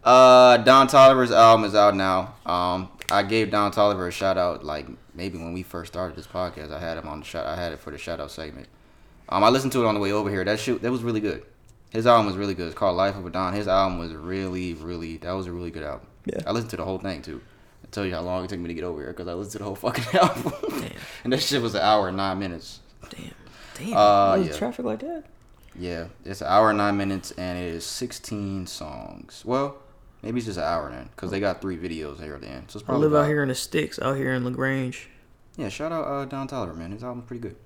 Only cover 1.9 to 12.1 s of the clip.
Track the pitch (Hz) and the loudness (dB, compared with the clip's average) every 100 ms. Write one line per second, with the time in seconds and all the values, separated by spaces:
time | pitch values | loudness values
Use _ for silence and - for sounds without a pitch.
1.9 | 98 95 92 92 - - 87 90 90 92 | 4 0 0 -2 -12 -4 0 0 -2 -6
2.9 | - - 101 101 113 104 104 104 110 104 | -8 0 0 2 0 0 0 0 2 2
3.9 | 98 90 - 98 90 87 76 73 76 65 | 2 -4 -2 -2 0 -2 -4 -8 -8 -10
4.9 | - - - 95 87 82 90 90 87 82 | -18 -20 -10 -10 -8 -10 -10 -10 -12 -10
5.9 | 87 90 - - 90 90 80 76 78 82 | -8 -8 -10 -10 -6 -6 -8 -12 -10 -8
6.9 | 82 78 76 71 82 - 85 87 76 - | -8 -10 -12 -10 -8 -6 -6 -8 -10 -14
7.9 | 73 - 80 73 - 78 58 - _ _ | -14 -10 -10 -10 -12 -14 -14 -20 _ _
8.9 | _ - - - 95 107 131 135 127 113 | _ -20 -20 -4 4 4 4 0 2 2
9.9 | 104 98 104 98 98 92 110 - 117 117 | 2 0 0 -2 -2 -2 -2 -2 -2 -2
10.9 | 123 117 110 104 71 - _ _ _ _ | -4 -4 -2 -4 -6 -12 _ _ _ _
11.9 | 113 117 | 0 6